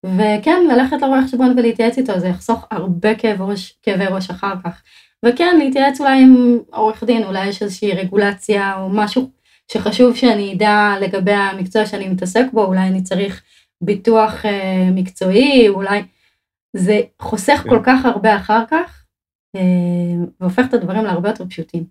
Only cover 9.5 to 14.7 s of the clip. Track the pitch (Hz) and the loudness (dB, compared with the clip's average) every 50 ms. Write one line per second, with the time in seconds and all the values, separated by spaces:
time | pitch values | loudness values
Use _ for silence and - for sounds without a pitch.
9.5 | _ _ _ _ - - - - - - 247 247 240 - - 240 208 208 202 196 | _ _ _ _ -8 -4 -4 -4 2 4 4 4 4 2 2 2 2 2 -2 -4
10.5 | 190 180 214 214 208 208 208 208 196 190 196 185 196 190 180 202 208 202 196 196 | -2 0 2 2 4 4 2 2 0 -2 -4 -4 -4 -2 0 0 0 0 0 -2
11.5 | 190 196 185 185 - 220 208 214 - 196 196 190 185 185 185 185 - 220 254 262 | -4 -6 -10 -2 -2 -2 -2 -2 -6 -8 -6 -6 -4 -4 -6 -2 0 0 0 0
12.5 | - 226 202 185 185 185 190 190 190 190 185 - 185 185 202 196 185 - _ _ | 0 0 0 0 0 0 0 0 -2 -2 -4 -4 -4 -4 -4 -4 -6 -12 _ _
13.5 | _ _ _ _ _ _ 175 190 208 196 - 233 226 220 220 220 - - - 214 | _ _ _ _ _ _ -4 -4 -4 0 2 2 4 4 2 2 -2 -6 -4 -4
14.5 | 202 196 190 190 | -4 -4 -4 -2